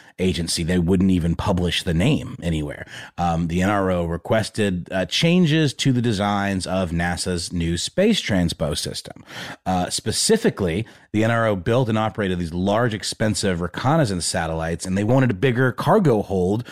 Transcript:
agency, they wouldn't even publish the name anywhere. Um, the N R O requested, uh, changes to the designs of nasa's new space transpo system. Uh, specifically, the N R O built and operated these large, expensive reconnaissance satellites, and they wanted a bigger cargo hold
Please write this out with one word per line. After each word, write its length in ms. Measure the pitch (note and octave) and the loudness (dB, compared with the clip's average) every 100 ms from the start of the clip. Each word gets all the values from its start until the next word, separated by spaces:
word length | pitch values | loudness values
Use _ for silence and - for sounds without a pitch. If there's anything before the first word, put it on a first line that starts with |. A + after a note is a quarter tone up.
| - - | -16 -2
agency, 460 | F#2 F2 E2 - | 0 0 -2 -2
they 160 | E2 F2+ | 0 0
wouldn't 320 | E2 F#2+ F#2+ | 2 4 4
even 240 | F#2 E2 E2 | 4 2 0
publish 480 | - F2+ F2 - | 0 0 0 -2
the 100 | - | -2
name 440 | E2 A2 - - - | 0 2 0 -4 -8
anywhere. 440 | E2+ D#2+ D2 - - - - - | -4 -4 -4 -10 -14 -16 -14 -4
Um, 300 | E2+ E2 E2+ | -2 0 0
the 140 | F2 | 0
N 80 | F#2 | 0
R 200 | G#2 F#2+ | 2 0
O 160 | F2+ E2+ | 0 -2
requested, 840 | E2+ - A2+ G#2 - G2+ F2+ E2 | -4 0 0 0 0 0 0 -4
uh, 140 | F#2+ F#2 | -4 -2
changes 680 | - E3+ F3 F3 D#3 D3+ - | 0 2 4 4 4 2 0
to 180 | C#3+ | 0
the 80 | B2 | 2
designs 640 | A#2+ G2+ G2+ G2+ G2+ F#2+ F2 | 2 0 0 0 0 -2 -2
of 240 | F#2 F#2 | -2 -2
nasa's 640 | E2+ E2+ F2 - F2 E2 | 0 -2 -2 -4 -4 -4
new 240 | F2+ E2 E2+ | -4 -2 -2
space 440 | - - G#3 G#3 | -4 0 2 2
transpo 560 | - G2 F2 - D2+ D2+ | 0 0 0 -2 -4 -4
system. 460 | - - - - - - - - - | -6 -8 -12 -16 -18 -14 -14 -10 -2
Uh, 240 | F#2 F2+ | -2 0
specifically, 960 | - - G#2+ - A3 D#3 - F#2 E2 A2 - - | -4 -4 -2 2 2 2 0 0 -2 -4 -10 -4
the 100 | G#2+ | 0
N 80 | A2 | 2
R 160 | A#2 A2+ | 2 2
O 80 | G2 | 0
built 320 | E2+ C#3 B2+ | 2 0 2
and 100 | A2 | 0
operated 400 | A2 G2 G2 F2+ | 0 -2 -2 -2
these 160 | E2+ | -2
large, 400 | F2 F#2+ G#2 B2 | -2 0 2 2
expensive 680 | G#2 - - A2 G2 G2+ F2 | -2 -6 -2 -2 0 0 -2
reconnaissance 640 | F2 - B2 E3 B2+ F#2 E2 | -4 -2 0 2 2 0 -2
satellites, 600 | F#2 E2 D#2+ D#2+ E2+ F#2 | -4 -4 -4 -4 -4 -4
and 100 | F#2 | -2
they 60 | |
wanted 260 | G#2 C3 B2+ | 2 4 2
a 60 | F#2+ | 2
bigger 360 | C3+ A#2+ C3 | 0 2 0
cargo 520 | - - G3+ E3+ A2 | 0 2 4 4 2
hold 440 | F#2+ G2 F2+ G#2+ B2 | 0 0 0 0 -4